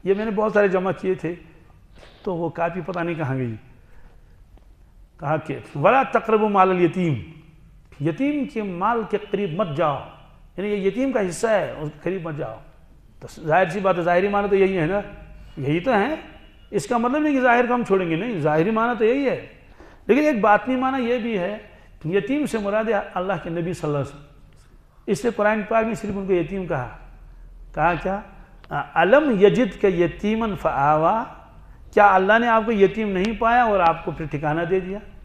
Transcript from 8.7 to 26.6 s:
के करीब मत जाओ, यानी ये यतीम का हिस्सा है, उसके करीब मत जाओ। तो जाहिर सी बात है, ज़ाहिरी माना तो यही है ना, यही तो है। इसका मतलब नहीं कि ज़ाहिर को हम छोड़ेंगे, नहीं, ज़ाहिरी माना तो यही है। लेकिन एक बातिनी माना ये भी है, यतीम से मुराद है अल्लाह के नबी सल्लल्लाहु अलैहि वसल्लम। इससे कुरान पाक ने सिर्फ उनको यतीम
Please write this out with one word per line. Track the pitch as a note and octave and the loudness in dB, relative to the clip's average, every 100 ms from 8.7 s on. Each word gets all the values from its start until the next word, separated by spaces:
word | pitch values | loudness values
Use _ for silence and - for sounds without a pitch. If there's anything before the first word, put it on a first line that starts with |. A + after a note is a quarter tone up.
| F3 G3+ A#3 | -4 -2 -2
के | G3+ G#3 | -2 -6
करीब | - F#3+ G3+ D#3+ | -4 -4 -4 -4
मत | G3 C#3+ | -4 0
जाओ, | D#3+ C3+ - - - - - - | -2 -2 -10 -20 -20 -20 -16 -8
यानी | G#3 | -4
ये | G#3 F#3+ | -2 -2
यतीम | G3 C4+ | 0 -2
का | A#3 | 0
हिस्सा | F#3 D#3+ A3+ | -2 -2 0
है, | G#3 C#3+ A#2+ | 0 0 -6
उसके | D3 - | -10 -6
करीब | E3+ F#3+ D#3+ | -6 -4 -6
मत | D3+ | -8
जाओ। | B2+ A2 - - - - - - | -8 -12 -18 -20 -20 -20 -20 -20
तो | - - D#3+ | -20 -10 0
जाहिर | E3 F#3 | 2 2
सी | F#3+ | 0
बात | F#3+ F3 | 0 2
है, | |
ज़ाहिरी | E3+ F3 G3+ | 2 2 2
माना | G3+ G3+ | 0 2
तो | G3 | 4
यही | F#3+ F#3+ | 4 2
है | D3+ | 0
ना, | G3+ G3 - - - - - | -2 -4 -16 -20 -20 -18 -8
यही | C3+ D#3+ | -2 -2
तो | F#3+ | 2
है। | A3 A3+ D#4+ - - - - - | 2 0 -4 -10 -20 -20 -20 -6
इसका | G3+ - A#3+ | -6 -2 -2
मतलब | A#3+ D4 | 0 0
नहीं | D4+ C4+ | 2 2
कि | |
ज़ाहिर | B3+ A#3+ B3 | 4 4 4
को | |
हम | B3 | 0
छोड़ेंगे, | A3+ F#3+ F3 D#3+ | 2 0 2 -2
नहीं, | A#3 G3 | -2 -2
ज़ाहिरी | D3+ D#3 F3 | 0 2 2
माना | A3 A#3 | 2 0
तो | B3 A3 | 2 2
यही | C4+ C4+ | 2 0
है। | D3+ - - - - - - - | -4 -8 -20 -20 -20 -20 -14 0
लेकिन | A#3+ | 2
एक | D4+ A#3 | 2 2
बातिनी | G#3 G#3 A3+ C4 | 4 4 2 -2
माना | C4 C4+ | 0 -2
ये | A#3 B3 | -2 -2
भी | A#3 G#3 | -2 -4
है, | F3 G#3+ - - - - D3+ | -4 -6 -14 -20 -20 -12 -2
यतीम | G3 G3 C#4+ C#4 | -2 0 -2 -2
से | A3+ | -4
मुराद | G3+ G#3+ A3 | -2 -2 0
है | |
अल्लाह | G3+ - F#3 F#3 F3+ | -2 -2 -6 -4 -4
के | F3 | -4
नबी | E3 E3+ | -6 -4
सल्लल्लाहु | E3+ D#3 C#3+ C3 | -4 -4 -4 -4
अलैहि | - | -10
वसल्लम। | - - - - - - - - - | -20 -20 -20 -20 -20 -20 -20 -14 -4
इससे | G3+ A#3+ | -2 -2
कुरान | G#3+ G#3 A3 | 0 0 0
पाक | F#3 A3+ A3 | 0 0 0
ने | G#3+ | -4
सिर्फ | G3+ G3+ | -6 -6
उनको | F#3+ | 0
यतीम | F3+ D#3+ G3 | 0 0 -6